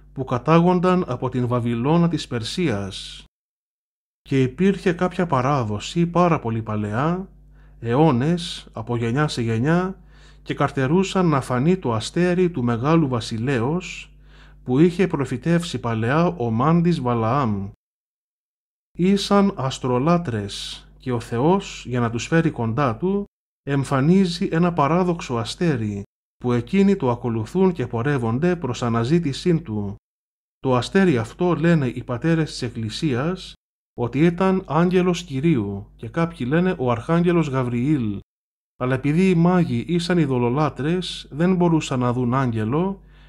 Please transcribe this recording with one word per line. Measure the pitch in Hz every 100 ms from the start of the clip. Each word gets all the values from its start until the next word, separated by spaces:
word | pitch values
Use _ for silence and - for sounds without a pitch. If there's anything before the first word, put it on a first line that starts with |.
| -
που | -
κατάγονταν | 131 123 - 165 175 180 180 180 175
από | 120 127
την | 127 120
Βαβυλώνα | 123 117 117 131 170 170
της | 156 -
Περσίας. | 120 113 - 165 101 98 - - - - _ _ _ _ _ _ _ _ _
Και | - 135
υπήρχε | 127 131 190 190 190
κάποια | 170 180 175 170
παράδοση | 135 127 143 107 104 - 170 170
πάρα | 170 175 151
πολύ | 113 113
παλαιά, | 110 107 104 110 156 180 190 - - - - -
αιώνες, | 113 123 160 120 147 175 170 - -
από | 117 110 120
γενιά | 117 131 151
σε | -
γενιά, | 113 113 139 170 185 190 - - - -
και | -
καρτερούσαν | - 143 143 131 180 185 190 175
να | 139
φανεί | 117 123 151 185
το | 131
αστέρι | 110 - 170 180 175 175
του | 147
μεγάλου | 120 117 139 165 143
βασιλέως, | 120 113 113 123 127 120 175 - - - - - - - -
που | - 127
είχε | 175 170 175
προφητεύσει | 151 131 123 165 170 170 113
παλαιά | 123 110 113 151 170
ο | 175 117
μάντης | 113 143 175 170 165
Βαλαάμ. | 123 120 110 135 120 101 98 - _ _ _ _ _ _ _ _ _ _ _ -
Ήσαν | 185 196 - 202 202 -
αστρολάτρες | 131 - 131 123 147 175 170 110 101 - - - - -
και | 131
ο | 120
Θεός, | - 117 151 196 190 - -
για | 123
να | 117
τους | 117 -
φέρει | 165 160
κοντά | - 113 117 139 113
του, | 180 202 202 _ _ _
εμφανίζει | - 139 131 139 147 190 185 170 196
ένα | 165 175
παράδοξο | 170 139 170 180 170 - 120
αστέρι, | 110 - 175 127 107 101 101 _ _ _
που | 123
εκείνοι | 120 117 196 196 196
το | 127
ακολουθούν | 117 123 113 104 180 190
και | 170 117
πορεύονται | 113 131 143 113 123 175 175
προς | 127 113
αναζήτησή | 120 117 117 175 143 131 180 160
του. | 135 107 101 98 _ _ _ _ _ _
Το | 135 127
αστέρι | - 196 185 123
αυτό, | 110 - 180
λένε | 151 170 165 127
οι | 117
πατέρες | 113 120 160 165 151
της | -
Εκκλησίας, | 120 117 110 - 160 120 156 185 - - _ _ _ -
ότι | 117 131
ήταν | 170 175 190 190 -
άγγελος | 147 180 180 180 175
Κυρίου | - 131 165 135 101 101 - -
και | 110
κάποιοι | 170 165 - 123
λένε | 160 185 180
ο | 127
Αρχάγγελος | 113 - 170 175 170 147
Γαβριήλ. | 131 120 120 135 147 110 101 - _ _ _ _ -
Αλλά | 127
επειδή | 131 143 156 190
οι |
μάγοι | 170 170 180 139 117 117
ήσαν | 175 170 175
ειδωλολάτρες, | 139 127 120 135 147 - 143 180 170 - -
δεν | 139 180 185
μπορούσαν | 175 160 - 127
να | 123
δουν | 120 120
άγγελο, | 131 131 110 107 147 190 196 - -